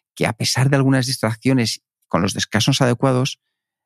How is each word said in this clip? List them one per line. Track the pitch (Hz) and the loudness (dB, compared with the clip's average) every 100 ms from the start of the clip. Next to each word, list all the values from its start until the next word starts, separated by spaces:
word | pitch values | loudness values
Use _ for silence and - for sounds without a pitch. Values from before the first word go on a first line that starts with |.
| _ | _
que | - 82 | -4 -4
a | |
pesar | - 120 127 135 | -2 -2 0 2
de | 139 | 2
algunas | 135 135 123 | 2 2 0
distracciones | 123 113 110 127 131 110 - _ _ _ | -2 -4 -2 0 0 0 -4 _ _ _
con | 85 | -2
los | 95 | -2
descansos | - - 107 - 131 | -4 -2 -2 0 2
adecuados, | 123 117 135 127 131 - _ _ _ _ | 2 0 0 0 -2 -6 _ _ _ _